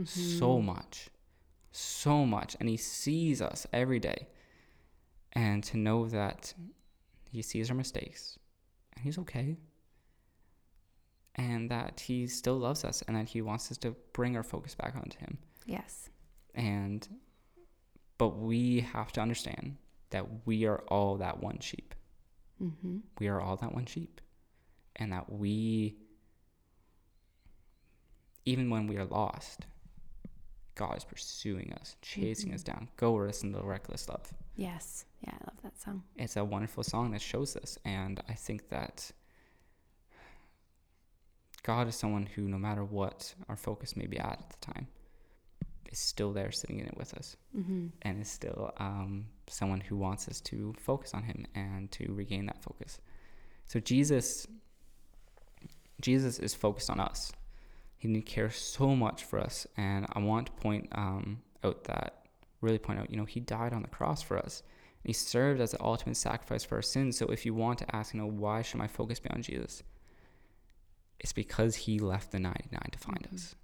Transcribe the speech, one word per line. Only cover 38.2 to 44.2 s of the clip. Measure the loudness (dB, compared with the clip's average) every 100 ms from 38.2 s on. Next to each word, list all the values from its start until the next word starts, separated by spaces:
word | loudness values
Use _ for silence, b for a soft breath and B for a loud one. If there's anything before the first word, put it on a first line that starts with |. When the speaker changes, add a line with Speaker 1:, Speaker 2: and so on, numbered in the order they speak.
| -6
Speaker 1:
I |
think | -6 -4 -6 -4
that | -4 -4 -8 -14 -14 b b b b b b b b B B B B B B B _ _ _ _ _ _ _ _ -4
God | 2 4 2
is |
someone | 2 2 2 0
who, | 0 0
no | 0
matter | 0 0
what | 0 0 0 -2 -10 -12 -8
our | -6
focus | -4 -4 -6 -4
may | -4
be |
at, | -2